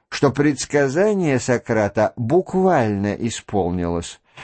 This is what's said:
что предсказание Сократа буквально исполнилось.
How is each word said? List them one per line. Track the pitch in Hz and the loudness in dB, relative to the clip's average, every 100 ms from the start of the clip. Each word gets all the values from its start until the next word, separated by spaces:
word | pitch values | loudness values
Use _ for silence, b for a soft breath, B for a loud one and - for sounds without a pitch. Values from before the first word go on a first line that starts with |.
| _ | _
что | - 143 | 0 0
предсказание | 139 147 131 - 147 139 151 208 202 160 127 | 2 0 0 -2 0 2 2 2 2 0 0
Сократа | - 120 - 110 101 - 107 - | 0 -2 0 0 0 0 0 0
буквально | 113 175 185 185 185 156 110 98 104 | 0 0 0 0 2 2 2 0 -2
исполнилось. | 98 113 - - 104 87 90 85 85 - - B B | -2 -6 -6 -4 -2 0 -2 -2 -4 -6 -16 B B